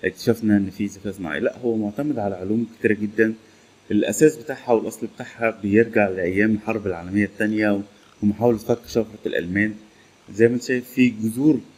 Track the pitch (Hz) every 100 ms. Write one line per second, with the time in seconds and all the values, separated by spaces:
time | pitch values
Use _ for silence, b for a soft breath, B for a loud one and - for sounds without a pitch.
0 | 92 - - 110 113 104 95 92 101 95
1 | 104 95 87 73 117 - 120 113 104 107
2 | 147 127 101 95 92 110 113 - 113 104
3 | 107 107 110 110 b b b b _ 104
4 | - 107 156 151 - 131 - 113 - -
5 | 113 - 123 - 113 110 104 104 113 110
6 | 101 95 87 92 107 107 110 110 98 85
7 | 87 98 101 - 107 107 107 101 101 b
8 | b _ 104 104 120 113 - 120 - 117
9 | 107 104 - - 85 95 107 104 - b
10 | b b - 101 113 123 - 127 123 -
11 | 127 107 110 113 147 135 -